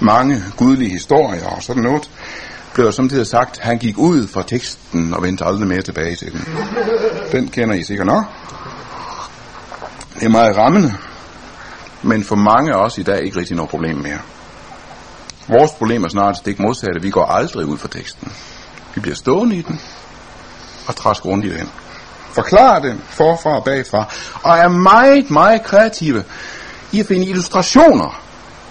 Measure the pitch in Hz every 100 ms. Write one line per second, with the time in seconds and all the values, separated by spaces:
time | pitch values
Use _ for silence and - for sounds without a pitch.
0 | 110 113 131 135 95 107 120 135 117 90
1 | - 147 143 90 85 90 - 123 117 147
2 | 151 - - - - - - - 117 101
3 | 131 139 110 117 127 - 113 120 113 104
4 | 160 165 101 95 90 120 - - - 85
5 | 82 85 90 92 82 101 101 90 92 82
6 | 82 87 82 82 - 160 202 220 214 226
7 | 220 - - 127 123 - 113 98 82 101
8 | 95 165 214 - - - - - - -
9 | - - - - - - - - - -
10 | - - 113 113 113 101 117 185 160 98
11 | - - - - - - - - - -
12 | - 110 101 104 104 113 156 107 107 120
13 | 95 98 80 92 87 87 78 78 82 76
14 | 71 73 - - - - - - - -
15 | - - - - - 117 151 - 110 117
16 | 87 92 101 95 - 98 101 - 107 85
17 | 92 92 76 92 156 123 78 73 - -
18 | - - - - - - - - - -
19 | 104 - - 175 233 190 165 160 - -
20 | - - - - - - - - - -
21 | 110 101 87 98 101 82 85 - - -
22 | - - - - - 190 262 190 143 113
23 | - - 160 165 156 139 104 139 123 104
24 | 107 - - - - 170 175 180 185 214
25 | 262 277 - 151 170 226 - 196 220 220
26 | 156 117 98 - - - - - - 202
27 | 208 185 185 185 170 185 180 262 320 135
28 | 76 - - - - - -